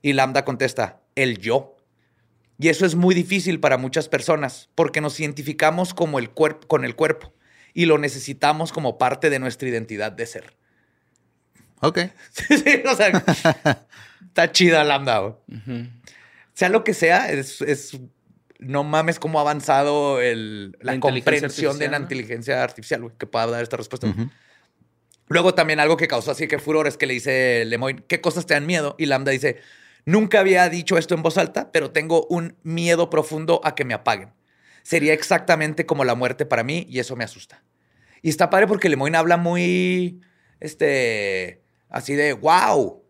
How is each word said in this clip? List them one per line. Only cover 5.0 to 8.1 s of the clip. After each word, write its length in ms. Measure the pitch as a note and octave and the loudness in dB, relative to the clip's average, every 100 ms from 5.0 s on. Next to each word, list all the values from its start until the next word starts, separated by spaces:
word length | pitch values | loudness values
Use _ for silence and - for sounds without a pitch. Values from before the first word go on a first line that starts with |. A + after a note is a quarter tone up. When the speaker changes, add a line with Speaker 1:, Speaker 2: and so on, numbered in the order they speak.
Speaker 1:
nos 160 | D3+ C#3+ | -6 -6
identificamos 760 | D3+ C#3+ C#3+ - D#3 E3+ F3+ | -8 -6 -8 0 2 2 -4
como 260 | - E3 C#3 | -2 -2 -2
el 100 | A#2 | -6
cuerp-, 340 | - D3+ D3+ - | 0 0 0 -2
con 160 | D3+ C3 | 0 0
el 80 | A#2+ | -2
cuerpo 380 | D#3 D#3 - _ _ _ _ | -2 -2 -8 _ _ _ _
y 120 | - E3+ | 0 4
lo 120 | D3+ | 4
necesitamos 760 | D3 | 2